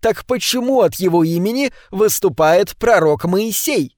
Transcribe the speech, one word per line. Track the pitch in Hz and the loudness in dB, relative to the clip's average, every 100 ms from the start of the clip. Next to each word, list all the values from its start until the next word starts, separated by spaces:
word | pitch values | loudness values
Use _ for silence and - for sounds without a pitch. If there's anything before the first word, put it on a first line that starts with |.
Так | 226 - | -2 -4
почему | - 254 - 247 247 262 | -4 -4 -2 -4 0 2
от | 180 - | 2 0
его | 180 170 | 0 2
имени | 160 170 190 247 277 - _ | 2 0 -2 -2 -4 -6 _
выступает | 190 214 - 190 123 156 175 202 - | -2 0 2 -2 0 2 4 0 -2
пророк | 226 208 160 147 | 2 4 2 0
Моисей? | 170 190 220 196 - 262 135 | -2 -2 -2 -4 -2 -2 -4